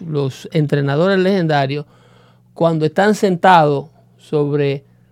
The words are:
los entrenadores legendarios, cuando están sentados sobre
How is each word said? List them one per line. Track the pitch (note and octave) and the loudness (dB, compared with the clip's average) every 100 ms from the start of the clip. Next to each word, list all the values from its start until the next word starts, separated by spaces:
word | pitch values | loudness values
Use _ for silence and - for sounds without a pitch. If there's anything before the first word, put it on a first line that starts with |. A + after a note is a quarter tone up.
| E3+ | -8
los | D3+ C#3 - - | -4 -4 -6 -6
entrenadores | E3 D3 C#3+ C#3+ C#3+ F3+ F#3+ | -2 -2 -2 -2 0 0 0
legendarios, | F#3 G3 E3 D3 C3+ C#3+ D3 _ _ _ _ _ _ | 0 0 0 0 -2 -4 -10 _ _ _ _ _ _
cuando | - E3 D#3+ D#3 | -2 0 0 0
están | E3+ G3+ G#3 | 2 2 2
sentados | G#3 F3 F#3+ F3+ D3+ C#3+ C#3+ _ _ _ | 0 2 4 6 4 0 -6 _ _ _
sobre | - D3+ D3 D3 C#3+ C#3 - _ _ | -6 -2 -2 -2 -2 -4 -10 _ _